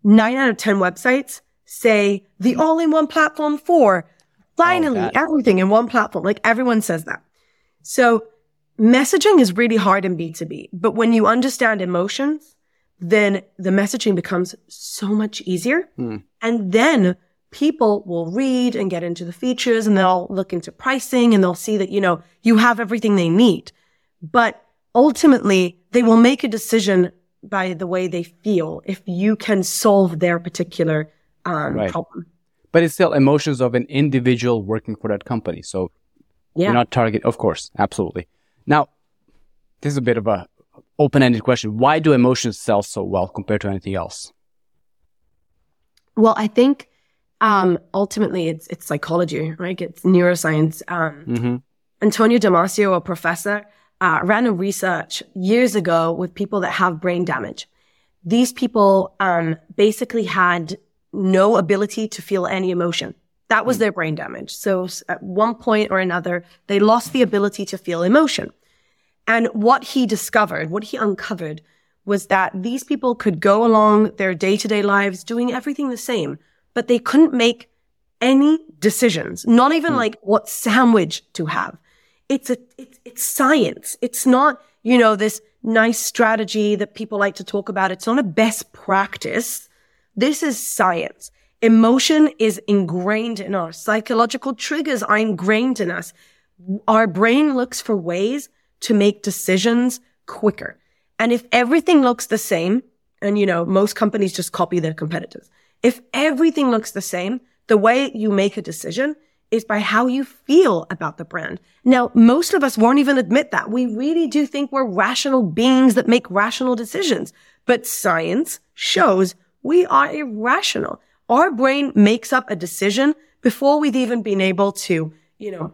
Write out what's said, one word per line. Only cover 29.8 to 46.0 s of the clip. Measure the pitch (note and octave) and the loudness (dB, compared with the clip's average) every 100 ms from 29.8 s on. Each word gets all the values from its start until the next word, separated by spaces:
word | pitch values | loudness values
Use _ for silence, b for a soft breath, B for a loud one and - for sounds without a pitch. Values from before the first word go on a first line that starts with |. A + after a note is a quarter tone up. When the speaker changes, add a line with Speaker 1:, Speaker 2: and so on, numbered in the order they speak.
| A3 G3+ F#3+ E3 | 4 4 4 2
Speaker 1:
their | F3 E3+ | -2 -2
particular, | E3+ - F3 - E3 D#3 D#3 _ _ _ | -6 -8 -8 -2 -2 -2 -4 _ _ _
um, | - D#3+ C#3+ | -8 -6 -4
Speaker 2:
Right. | C3+ G2 | -4 -4
Speaker 1:
problem. | E2 - - E3+ _ _ _ _ | -6 -10 -16 -18 _ _ _ _
Speaker 2:
But | E3 | 2
it's | E3+ | 2
still | - F3+ | 2 2
emotions | C#3+ C3+ D3 D3+ C3 | 4 4 4 0 -2
of | B2+ | 0
an | B2 A#2+ | 0 -2
individual | C3+ D3+ C3+ B2 A#2+ A#2+ A#2 | -2 0 2 2 0 0 -2
working | G2 A2 - G#2+ | -2 -6 -6 -8
for | G#2+ | -6
that | G2+ | -6
company. | - A#2 - E2 | -4 -6 -6 -10
So | - F#2+ F#2 _ _ _ _ _ _ | -10 -8 -8 _ _ _ _ _ _
Speaker 1:
Yeah. | - F#3 | -4 0
Speaker 2:
you're | |
not | A#2+ A#2+ | 2 0
target, | B2+ A2+ G#2+ | 0 0 0
of | - - | -2 0
course, | G#2+ D#2 - - | -2 -2 -10 -4
absolutely. | G2+ - F#2 F2+ - _ _ _ - | -4 -2 -6 -6 -14 _ _ _ -2
Now, | D3 C#3 _ _ _ _ _ _ _ _ _ | 0 0 _ _ _ _ _ _ _ _ _
this | D3 | -4
is | C#3+ | -2
a | |
bit | B2 A2+ | 0 0
of | G#2+ | 0
a | G2+ F2 _ _ - _ - | -4 -4 _ _ -20 _ -2
open-ended | D3 F3 B2+ A#2 | 2 4 2 2
question. | A#2+ B2 G#2+ A2 | 0 -2 -2 0
Why | C3 D#3+ | 2 2
do | D#3 | 4
emotions | C3+ B2 B2+ A#2+ G#2 | 4 4 2 -2 -6
sell | - G#2 | 0 0
so | G#2 - | 0 -8
well | F#2+ F#2+ F#2 | -4 -2 -4
compared | - F#2+ G#2+ | -8 -6 -4
to | G2+ | -4
anything | G2 G2 | -6 -6
else? | F#2+ E2+ - - _ _ _ _ _ _ _ _ _ _ _ _ _ _ _ _ _ | -6 -8 -12 -20 _ _ _ _ _ _ _ _ _ _ _ _ _ _ _ _ _